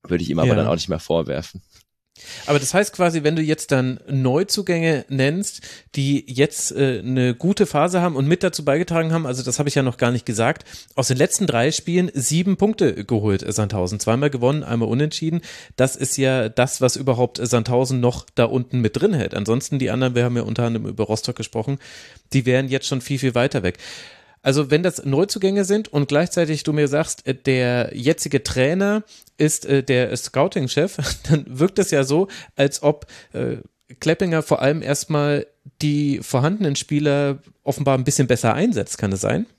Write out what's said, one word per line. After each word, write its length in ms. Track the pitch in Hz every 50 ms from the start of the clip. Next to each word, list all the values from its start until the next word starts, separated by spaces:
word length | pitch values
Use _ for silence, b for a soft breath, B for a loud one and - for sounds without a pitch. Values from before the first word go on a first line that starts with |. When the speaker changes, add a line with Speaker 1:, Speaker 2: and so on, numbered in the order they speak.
| _
Speaker 1:
Würde 200 | - 87 85 85
ich 80 | 82
ihm 80 | 73 82
aber 80 | 80
Speaker 2:
Ja. 80 | 123 113
Speaker 1:
dann 100 | 98 76
auch 60 | 62 80
nicht 160 | 85 - -
mehr 100 | 87 80
vorwerfen. 600 | - - 82 82 80 67 67 69 85 - - - _ _ _ - _ _ _ _ _ _ _ B B B B B B
Speaker 2:
Aber 100 | - 147 143
das 140 | 131 - -
heißt 180 | 190 208 202 -
quasi, 300 | - 180 170 165 165 143
wenn 120 | 151 160
du 60 | 160 160
jetzt 280 | 151 151 - - -
dann 280 | 143 131 127 127 127 - - -
Neuzugänge 960 | 143 135 131 127 127 156 196 - - 214 190 - 175 165 165 165 156 131 - _
nennst, 520 | 139 131 131 139 156 185 208 - - - B B B B B B -
die 280 | 143 135 139 143 139 -
jetzt, 440 | - 127 123 143 - - - - -
äh, 280 | - - 139 135 123 101
eine 360 | 85 123 127 131 123 127 120
gute 300 | - - 175 202 - 202
Phase 340 | - - 147 156 180 180 180
haben 140 | 175 180 151
und 120 | 131 135
mit 140 | 147 175 180 -
dazu 220 | 180 - - 151
beigetragen 460 | 147 139 156 175 - 170 165 165 160 165
haben, 120 | 165 160
also 160 | 131 127 131 120
das 160 | 123 - -
hab 80 | 147
ich 80 | 143 -
ja 80 | 143 135
noch 140 | 127 117
gar 140 | - 131 120
nicht 140 | 123 117 -
gesagt, 400 | - 110 104 113 127 160 - - B B B B B _
aus 120 | - 123
den 100 | - 131
letzten 280 | 123 151 - - - 208
drei 240 | - 113 117 120 151
Spielen 380 | 156 - - - 170 180 180 175 -
sieben 420 | - 123 - 151 165 180 196 190
Punkte 480 | - 196 208 220 - 196 127 87 - 101
geholt, 380 | - 123 107 104 107 98 95 -
äh, 80 | -
Sandhausen. 480 | 104 - 107 98 104 98 90 92 104 104
Zweimal 300 | - 110 113 127 143 147
gewonnen, 320 | 139 123 120 127 147 156 131
einmal 260 | 78 113 117 117 110
unentschieden. 520 | 113 131 147 156 - - 160 160 165 170 B B B B B B B
Das 200 | - 127 131 -
ist 220 | - 135 - -
ja 320 | - 131 131 131 131 110 110
das, 320 | - - 120 131 - -
was 140 | 127 123 -
überhaupt, 420 | - 135 135 120 113 123 120 - -
äh, 60 | 120
Sandhausen 540 | 120 123 117 110 - 123 123 131 123 135 127
noch 260 | 120 123 123 - - - _
da 100 | - 120
unten 360 | 113 - 131 127 - - 123
mit 180 | 117 107 - -
drin 140 | 170 214 196
hält. 200 | 139 98 - -
Ansonsten 420 | 95 101 104 113 135 - - 147 135
die 120 | 131 104
anderen, 240 | 107 127 131 127 120
wir 80 | 120 120
haben 100 | 123 120
ja 80 | 120 117
unter 200 | 104 113 120 120
anderem 240 | 117 117 110 107
über 160 | 101 101 104 107
Rostock 300 | - 113 - - - 120
gesprochen, 420 | - 113 - - 147 143 143 139 B B B B B B B B B B _ -
die 120 | 139 117
wären 220 | 127 123 131 135 131
jetzt 180 | 131 135 -
schon 140 | - 139 127
viel, 180 | - - 143 127
viel 160 | 135 131 120
weiter 280 | 123 123 147 - 131 90
weg. 140 | 90 - B B B B B B B B B B B B B -
Also 280 | 135 135 147 151 131
wenn 100 | 147 156
das 240 | 175 180 - - -
Neuzugänge 600 | 143 135 143 190 202 - 214 190 190 196 202 196
sind 280 | 180 202 214 214 - -
und 140 | 147 143
gleichzeitig 560 | - 143 143 175 175 - 175 170 151 156 143 -
du 100 | 160 147
mir 140 | 151 147
sagst, 400 | 135 139 147 160 - - - _
äh, 80 | - 131
der 560 | - _ 139 135 127 127 123 123 123 113 - -
jetzige 460 | - 120 139 - - - 147 143 135
Trainer 600 | - - - 127 127 139 170 190 196 202 208 214 208 B B B B - _
ist, 280 | - - 156 - - -
äh, 160 | - 139 139 131
der 320 | 143 135 123 123 - -
Scouting-Chef, 800 | 123 - - - 131 143 190 - 180 135 127 - 143 156 196 - - 135 - -
<laughs> 160 | - - -
dann 160 | 165 151 -
wirkt 300 | - 127 127 156 196 -
es 140 | - 185 -
ja 120 | 165 139 135
so, 240 | 127 143 165 196 196 B B B B B
als 260 | - 139 139 - -
ob, 240 | - 147 147 - - B B B B B -
äh, 240 | - 123 120 113 113 - - _ _ _ _ - _
Kleppinger 420 | - 156 165 - 196 180 165 160
vor 200 | 151 - 165 - -
allem 180 | 135 151 160
erstmal 640 | - 127 143 - - - 156 147 147 147 143 143 - _ _ _ _ - _ _ 160
die 380 | 151 147 147 147 143 135 101 -
vorhandenen 520 | - - 127 131 156 196 214 196 151 139
Spieler 640 | - - - 151 147 151 147 139 143 143 139 139 135 _ - _ _ _
offenbar 320 | 143 139 - 143 139 135
ein 80 | 131 123
bisschen 220 | 147 - - 139
besser 300 | 117 127 - - 113 110
einsetzt. 420 | 131 190 247 202 113 - - -
Kann 140 | - - 101
das 100 | 98 95
sein? 240 | - 107 120 165 233 - _